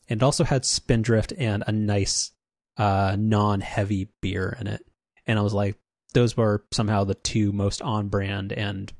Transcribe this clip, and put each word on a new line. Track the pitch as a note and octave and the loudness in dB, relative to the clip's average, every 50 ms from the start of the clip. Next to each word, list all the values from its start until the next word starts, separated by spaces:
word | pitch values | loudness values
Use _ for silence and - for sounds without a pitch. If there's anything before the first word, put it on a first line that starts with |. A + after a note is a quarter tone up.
| _ | _
and | - A#2+ G#2+ B2 | -4 -2 2 2
also | C#3+ - - D#3 | 2 2 2 2
had | - C#3+ C3 - | 2 0 0 0
spindrift | - - - - - A#2+ A2+ G#2+ A#2+ A2+ A2 - - - | -2 -2 -2 0 0 0 2 2 4 2 2 2 0 -4
and | - B2+ A2 G2+ G#2 - | -4 -2 -2 -2 -2 -2
a | - G#2+ | -2 -2
nice, | G#2+ G#2+ G#2 G#2 G2+ F#2+ - - - - - _ _ _ _ _ _ _ _ _ | 0 0 2 2 2 0 0 -2 -2 -4 -6 _ _ _ _ _ _ _ _ _
uh, | - G#2+ G2+ G2 G2 G2 F#2+ G2 G2+ | 0 0 2 2 2 2 2 0 0
non-heavy | G#2+ A2 G#2+ G#2 G#2 G#2 G2+ G2 F#2+ - - A2+ G2+ G2 G#2 F#2+ F#2+ - _ _ | 2 2 4 4 4 2 2 0 -4 -4 -4 -2 -2 0 -2 -2 -4 -6 _ _
beer | - F#2 F#2 F#2+ F#2 F2 - - | -6 -4 -4 -2 -4 -4 -6 -6
in | G2 | -8
it. | G2+ G#2+ - - _ _ _ _ _ _ _ _ | -8 -8 -8 -12 _ _ _ _ _ _ _ _
And | - A2 | 0 2
I | G#2+ | 2
was | G#2 G2+ G2 | 2 2 0
like, | G2+ G#2 G2 F#2+ - _ _ _ _ _ _ - | 0 0 -2 -4 -6 _ _ _ _ _ _ 2
those | B2 A#2+ A#2 - | 2 2 2 2
were | A#2+ A2+ G#2+ G#2 G#2 - - | 2 2 2 2 0 -2 -4
somehow | - - G#2+ G#2 G#2+ G2+ G2 | -4 -2 0 2 2 2 2
the | G2 F#2+ | 0 -2
two | - - - - A2 G#2 G2+ | -2 -4 -2 0 2 2 2
most | G2+ G2+ G2+ G2+ - - | 2 0 0 0 -2 -4
on | - C#3 G#2+ G#2+ G2+ | -4 -4 -2 -2 -2
brand | G2+ G#2 G2 G2 G2 G2 G2 G2 G2 - | -2 -2 -2 -2 -2 -4 -6 -6 -6 -6
and | - G#2 G2+ G2+ G2 G2 - - - | -4 -4 -4 -4 -6 -10 -12 -14 -18